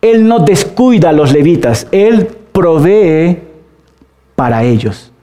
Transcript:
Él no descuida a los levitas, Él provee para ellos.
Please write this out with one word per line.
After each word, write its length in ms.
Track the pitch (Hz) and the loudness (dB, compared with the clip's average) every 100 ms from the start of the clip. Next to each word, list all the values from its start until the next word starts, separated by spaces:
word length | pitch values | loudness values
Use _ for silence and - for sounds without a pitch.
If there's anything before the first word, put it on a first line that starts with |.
Él 260 | 220 226 220 | 2 2 2
no 120 | 233 | 2
descuida 720 | 196 190 - - 254 226 170 | 0 0 -2 -2 0 2 2
a 20 | |
los 200 | 156 143 | 0 2
levitas, 560 | 147 151 170 123 110 - | 2 2 0 -2 -4 -4
Él 380 | 196 208 226 185 - - | 0 2 0 -2 -8 -8
provee 880 | 190 175 160 160 208 185 156 170 175 - - _ _ _ _ _ _ _ - | -2 0 0 2 2 2 0 -2 -4 -8 -20 _ _ _ _ _ _ _ -6
para 260 | 123 113 | -4 -2
ellos. 480 | 120 113 110 98 - _ | 0 -2 -4 -10 -18 _